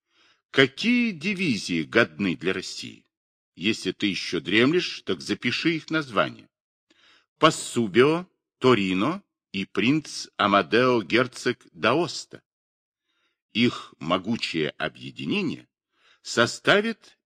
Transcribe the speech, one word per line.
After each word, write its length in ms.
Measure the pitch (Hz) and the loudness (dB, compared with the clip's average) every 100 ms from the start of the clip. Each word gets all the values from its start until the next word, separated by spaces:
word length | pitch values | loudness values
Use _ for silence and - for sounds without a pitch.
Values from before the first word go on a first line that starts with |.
| _ _ _ _ _ | _ _ _ _ _
Какие 580 | - 135 - 214 247 233 | 2 2 2 0 2 2
дивизии 720 | 170 170 185 185 101 - 85 | -2 -6 -2 0 -2 -2 -4
годны 540 | 69 107 113 - 98 82 | 0 2 2 0 -4 -2
для 160 | 85 | -4
России? 520 | 95 - - 57 53 _ _ _ _ _ - | -4 -6 -12 -14 -18 _ _ _ _ _ -6
Если 340 | 98 104 92 | -4 -2 -4
ты 160 | - 104 | -4 -4
еще 340 | 87 - 85 | -4 -4 -6
дремлешь, 640 | 73 104 131 180 165 - | 0 2 4 2 -2 -6
так 180 | - 92 | -6 -6
запиши 540 | - - 123 - 170 160 | -4 -4 -4 -2 -2 -2
их 120 | - | -4
названия: 580 | 160 139 98 82 113 - _ _ _ _ _ _ _ _ - | -6 -2 -2 -2 -4 -20 _ _ _ _ _ _ _ _ 2
Пассубио, 920 | 156 151 - 120 110 95 139 165 185 _ _ _ | 2 2 -2 -2 2 4 4 4 -6 _ _ _
Торино 640 | 127 117 95 92 120 196 - _ _ | 4 4 4 0 0 -4 -10 _ _
и 140 | 98 | -8
принц 640 | 95 - 117 156 - - - - | -6 -2 0 0 -2 -10 -10 -2
Амадео 680 | 101 101 87 110 127 123 | 2 2 2 2 2 2
герцог 560 | 90 110 127 - 123 120 _ | 2 2 0 -2 -6 -6 _
д'Аоста. 680 | - 107 143 165 - - - _ _ _ _ _ _ _ _ _ _ _ | -4 0 0 -2 -6 -14 -20 _ _ _ _ _ _ _ _ _ _ _
Их 420 | 107 120 - - - | 0 0 0 -10 -10
могучее 720 | 76 92 90 113 - 80 73 | -2 -2 -2 -4 -4 -2 -4
объединение 960 | - 76 - 67 - 71 202 165 67 - _ _ _ _ _ | -4 -8 -8 -14 -10 -4 -4 -4 -6 -12 _ _ _ _ _
составит 960 | - - 117 - - 190 220 226 _ _ | -4 0 0 0 2 2 2 -6 _ _